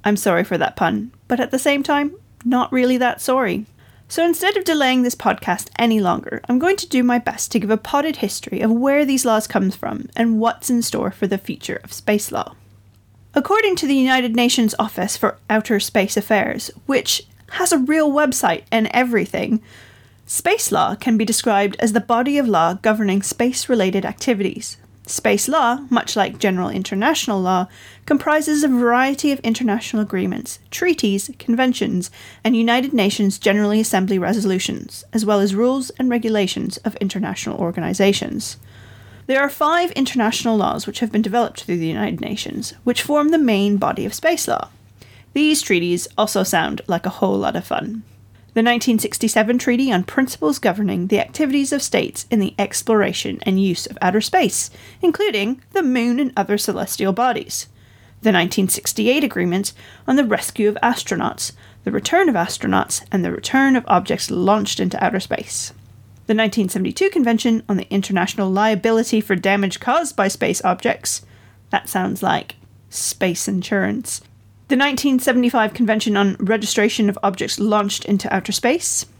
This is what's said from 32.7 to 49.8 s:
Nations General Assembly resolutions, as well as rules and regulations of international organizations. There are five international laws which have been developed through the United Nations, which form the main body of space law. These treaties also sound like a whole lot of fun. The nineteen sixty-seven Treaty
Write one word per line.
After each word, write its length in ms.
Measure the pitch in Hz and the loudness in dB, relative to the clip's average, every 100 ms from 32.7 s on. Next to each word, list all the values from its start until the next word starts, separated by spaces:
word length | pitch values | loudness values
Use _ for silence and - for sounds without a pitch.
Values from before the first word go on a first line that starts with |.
| 247 269 | 2 2
Nations 480 | 247 196 - 202 - | 2 2 2 0 2
General 320 | 208 202 208 | 2 2 2
Assembly 480 | 214 220 196 190 190 | 2 2 0 2 0
resolutions, 840 | 180 220 196 185 - - - - - | 0 0 0 0 -2 -6 -10 -16 -6
as 140 | 220 208 | -2 2
well 140 | 208 | 2
as 120 | 196 | 2
rules 380 | 196 247 269 254 - | 2 2 0 -4 -2
and 100 | 254 | 0
regulations 680 | 240 220 214 185 - - - | 0 0 0 0 -2 -6 -6
of 160 | - - | -8 -4
international 600 | 196 196 196 196 - - | -4 -2 -6 -6 -8 -4
organizations. 1000 | 170 175 165 185 196 196 - - - - - - - - - - - | -4 -4 -4 2 2 2 -4 -8 -8 -12 -20 -20 -20 -20 -20 -16 -2
There 140 | 269 | 0
are 100 | 285 | 0
five 400 | - 302 339 349 | 0 0 2 0
international 640 | - 262 254 214 - 240 220 | -2 -2 2 0 0 0 2
laws 300 | - 165 - | 0 -2 -6
which 140 | - | -4
have 100 | 220 | -2
been 120 | - | 0
developed 420 | 202 233 226 - | 0 0 0 -4
through 140 | - 175 | -6 -4
the 100 | 160 | -2
United 320 | 175 208 165 | -2 -4 -4
Nations, 540 | - 202 - - 240 - | -6 -6 -8 -8 -10 -4
which 180 | - 247 | -4 -2
form 280 | - 294 294 | 0 2 2
the 80 | 320 | 2
main 400 | 262 202 202 202 | 4 2 2 2
body 280 | - - 202 | 0 -2 -6
of 80 | |
space 320 | - 320 339 - | -2 0 0 -2
law. 220 | - - - - - - - - | -4 -6 -16 -20 -20 -20 -20 -6
These 280 | 277 302 302 | 0 2 2
treaties 460 | - 180 175 175 - - | 2 0 2 -2 -2 0
also 280 | 214 - | 0 2
sound 380 | 202 175 160 - - | 2 0 0 -4 -4
like 180 | 170 | -2
a 120 | 190 - | -2 -2
whole 180 | 190 196 | 0 0
lot 200 | 196 - | -2 -4
of 80 | |
fun. 400 | - - - 220 - - - - - | -4 -4 -4 -10 -14 -20 -20 -20 -4
The 100 | 233 | 0
nineteen 360 | 233 240 - 220 | 2 2 2 0
sixty-seven 600 | - - 220 220 214 247 | 0 -2 0 2 2 0
Treaty 340 | - 247 | 2 0